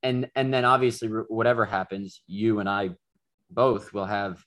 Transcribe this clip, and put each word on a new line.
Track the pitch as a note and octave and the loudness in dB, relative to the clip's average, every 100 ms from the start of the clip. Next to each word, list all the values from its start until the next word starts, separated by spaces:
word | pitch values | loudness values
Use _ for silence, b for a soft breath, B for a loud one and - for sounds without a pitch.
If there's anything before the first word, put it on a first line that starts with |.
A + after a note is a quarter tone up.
and, | C3 B2+ C3 | -2 -2 -2
and | - C3 | -2 0
then | C3 B2 | 2 4
obviously | B2+ B2+ A2+ A2+ | 4 4 0 -4
r-, | A2 A2 | -4 -4
whatever | A2 A2+ A#2+ G#2+ | 0 2 2 2
happens, | F#2+ F#2 F#2+ G2 - _ | 0 -4 -8 -10 -14 _
you | F#2+ A2 G#2+ | -2 0 0
and | F#2+ | 0
I | G2 G2 F2 _ _ _ _ _ | -2 -4 -6 _ _ _ _ _
both | F#2 C3 G#2 - | 0 2 2 -4
will | G2+ G2 | -8 -4
have | G#2 G2+ F2 | -4 -4 -8